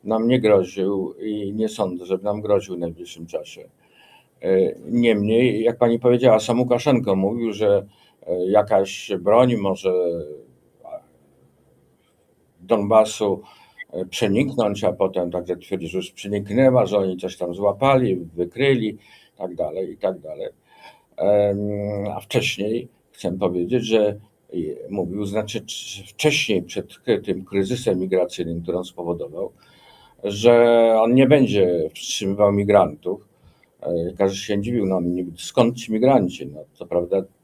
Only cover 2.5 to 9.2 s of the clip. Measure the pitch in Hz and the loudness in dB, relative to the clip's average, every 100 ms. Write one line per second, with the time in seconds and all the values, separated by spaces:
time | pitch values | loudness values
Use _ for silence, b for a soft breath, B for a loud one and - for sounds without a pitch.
2.5 | 101 95 87 85 85 87 85 85 - - | -2 -2 -8 -8 -8 -16 -16 -10 -10 -10
3.5 | - - _ b b b b b _ 90 | -20 -20 _ b b b b b _ 0
4.5 | 95 90 - 73 120 120 107 101 113 127 | 2 2 -2 -4 0 2 2 2 2 2
5.5 | 107 113 117 120 117 123 120 127 110 107 | 2 0 2 2 2 2 4 6 4 2
6.5 | 120 127 120 147 127 104 95 95 120 113 | 0 2 2 2 2 2 0 0 -2 -4
7.5 | 101 107 101 101 b b b - 90 90 | 0 2 2 0 b b b -6 -4 2
8.5 | 104 104 104 98 - - 95 | 2 4 2 0 -6 -6 -4